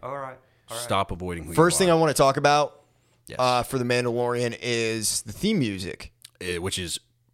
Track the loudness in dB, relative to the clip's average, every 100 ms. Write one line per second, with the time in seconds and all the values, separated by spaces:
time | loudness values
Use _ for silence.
0 | -12 -10 -12 -14 _ _ -14 -10 -2 -2
1 | -2 -4 -6 -8 -2 4 4 6 4 4
2 | 4 4 2 4 4 4 2 -4 _ _
3 | _ _ -10 -2 2 2 0 -2 0 0
4 | 0 0 0 0 -2 -4 -2 0 0 -2
5 | -2 -4 -6 -4 0 0 0 -4 -8 -10
6 | -14 _ -20 -12 -6 -4 -4 -4 -6 -8
7 | _ _ _